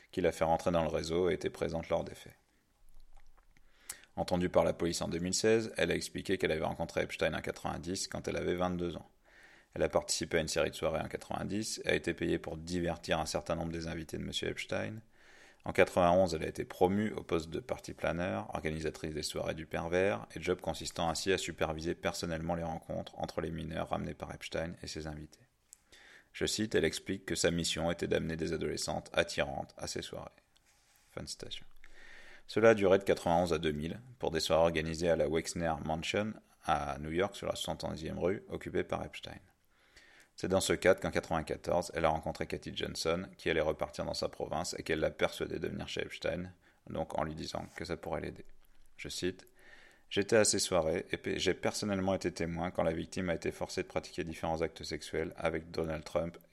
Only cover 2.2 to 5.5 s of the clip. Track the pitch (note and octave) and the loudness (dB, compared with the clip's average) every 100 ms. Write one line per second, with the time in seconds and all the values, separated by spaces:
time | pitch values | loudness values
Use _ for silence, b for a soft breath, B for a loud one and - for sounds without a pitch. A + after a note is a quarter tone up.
2.2 | - - _ _ _ _ - - - - | -18 -20 _ _ _ _ -20 -18 -18 -18
3.2 | - - - - B B B B B - | -18 -20 -20 -20 B B B B B -6
4.2 | E2+ F2+ F2+ F2+ E2 E2+ E2+ E2+ E2 E2 | -2 0 4 4 4 4 0 0 -2 -2
5.2 | F2+ F#2+ A2 | 0 2 4